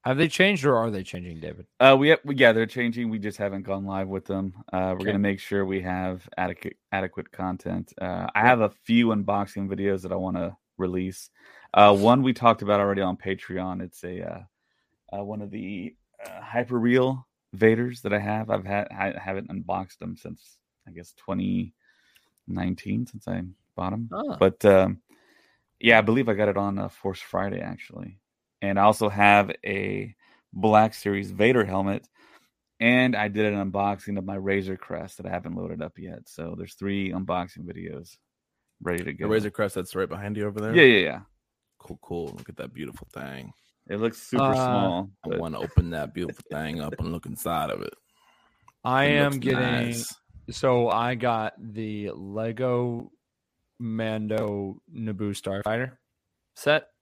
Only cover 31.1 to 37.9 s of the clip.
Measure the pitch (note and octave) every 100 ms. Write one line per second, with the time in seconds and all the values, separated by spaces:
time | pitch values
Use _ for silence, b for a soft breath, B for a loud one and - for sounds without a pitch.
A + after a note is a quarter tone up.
31.1 | G2 G2 F#2+ A2 B2+ G2 F#2+ G2 G2+ _
32.1 | b b b b _ _ _ A#2 B2+ B2+
33.1 | G#2+ G#2+ G2+ G#2+ G2+ G2 G2 G2+ G2 -
34.1 | G2+ F#2+ G2 G2 G2 F#2+ F#2 - E2+ F#2
35.1 | - F#2+ F2+ E2+ F2+ F2+ D#2+ D#2 - F#2
36.1 | C#2 - - E2+ E2+ F2+ - G2 G2+ F#2+
37.1 | F2+ F#2 F2+ F2 - F2 F2+ F2